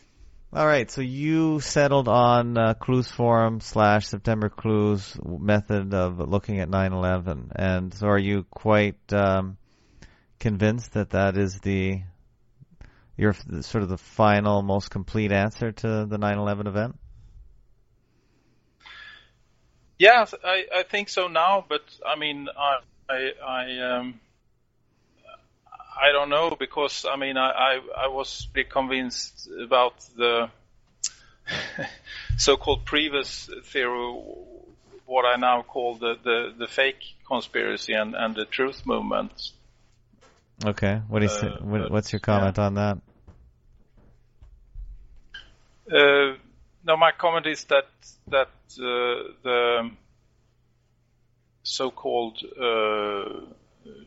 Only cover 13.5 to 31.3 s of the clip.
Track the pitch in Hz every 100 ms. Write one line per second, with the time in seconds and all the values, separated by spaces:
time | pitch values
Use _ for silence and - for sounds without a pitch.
13.5 | 82 - 113 92 92 - - 107 104 104
14.5 | 101 98 101 - 101 92 110 107 98 107
15.5 | - 113 104 113 110 107 104 104 101 104
16.5 | 104 104 101 117 - - - - - -
17.5 | - _ _ _ _ _ _ _ _ _
18.5 | _ _ _ - - - - _ _ _
19.5 | _ _ _ _ - 196 240 208 - 180
20.5 | 190 180 185 180 202 202 190 180 160 180
21.5 | 196 185 151 - - - 151 151 143 139
22.5 | - 143 131 - _ - 131 131 - 135
23.5 | 127 127 127 127 123 127 113 _ _ _
24.5 | _ _ _ _ _ _ _ - - _
25.5 | _ _ - - - 143 143 143 147 165
26.5 | 156 135 156 143 - - 139 135 131 131
27.5 | 127 131 131 - - 135 135 131 - -
28.5 | 135 131 139 131 131 123 - - - -
29.5 | 82 120 127 123 - - 117 120 117 113
30.5 | - _ _ _ _ - - -